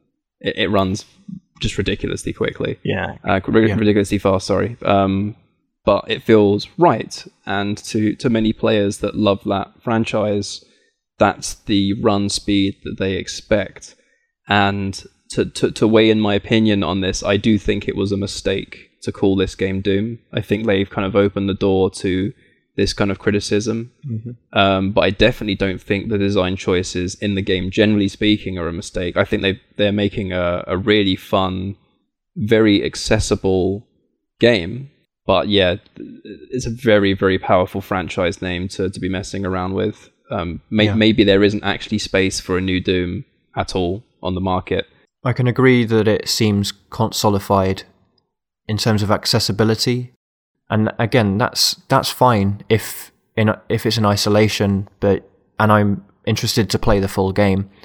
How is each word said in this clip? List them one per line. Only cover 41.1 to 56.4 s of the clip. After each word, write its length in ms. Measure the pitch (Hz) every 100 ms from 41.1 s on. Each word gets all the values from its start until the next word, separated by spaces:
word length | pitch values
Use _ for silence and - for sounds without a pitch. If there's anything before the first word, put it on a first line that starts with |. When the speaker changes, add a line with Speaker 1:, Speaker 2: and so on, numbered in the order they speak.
| 110
Speaker 1:
there 200 | 101 98
isn't 200 | 101 104
actually 360 | 98 85 - 107
space 400 | - 95 95 -
for 180 | - 92
a 40 |
new 200 | 92 92
Doom 420 | 95 92 90 95 - _ _ -
at 200 | 98 95
all 280 | 87 98 - _
on 100 | 90
the 80 | 92
market. 460 | 95 92 - 90 - _ _ _
Speaker 3:
I 80 | 127
can 160 | 120 123
agree 380 | 117 131 123 110
that 220 | 110 104
it 200 | 101 -
seems 440 | - 107 101 98 - _
consolified 920 | - 110 - 110 98 - 98 95 95 - _ _ _ _ _ _ _ -
in 100 | 107
terms 260 | 120 107
of 80 | 104
accessibility, 1040 | 101 - - - 107 110 110 - 123 123 _ _ _ _ _ -
and 220 | 107 107 -
again, 400 | 113 131 104 98
that's, 380 | 123 - - - -
that's 200 | 135 -
fine 540 | - 127 110 98 104 -
if 420 | 110 - - - _ _ -
in, 180 | 110 - -
if 160 | 113 113
it's 120 | 113
in 80 | 104
isolation. 840 | 101 104 104 110 - 104 98 98 -
But, 280 | 101 95 - _ _ -
and 120 | 107
I'm 340 | 104 104 98 - _ -
interested 440 | 113